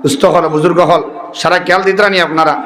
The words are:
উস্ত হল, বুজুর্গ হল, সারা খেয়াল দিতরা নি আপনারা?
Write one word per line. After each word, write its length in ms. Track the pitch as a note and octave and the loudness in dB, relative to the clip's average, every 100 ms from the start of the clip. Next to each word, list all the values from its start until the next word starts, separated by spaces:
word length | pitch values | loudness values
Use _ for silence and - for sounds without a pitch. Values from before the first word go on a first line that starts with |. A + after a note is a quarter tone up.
উস্ত 220 | - - F#3 | -4 0 2
হল, 220 | D#3+ D#3+ | 2 0
বুজুর্গ 320 | D#3 E3 E3 | 0 0 2
হল, 240 | E3 E3+ C#3+ - - | 2 2 0 -12 -16
সারা 260 | - E3 F3+ | -6 -2 -2
খেয়াল 220 | - F3+ | 0 0
দিতরা 280 | F#3+ F#3+ G#3 | 0 0 0
নি 120 | F#3+ | 2
আপনারা? 340 | E3 D#3+ D#3 C#3+ | -2 0 0 0